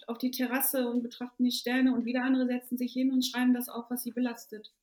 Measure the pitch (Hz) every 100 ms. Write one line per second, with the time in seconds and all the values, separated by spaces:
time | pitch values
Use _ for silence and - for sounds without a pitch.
0 | - 233 254 254 240 262 277 269 240 240
1 | 240 - 247 - 247 240 240 254 262 240
2 | 226 254 262 262 254 247 - 254 247 254
3 | 262 262 247 247 247 240 240 233 - 247
4 | 240 240 247 233 - 214 - _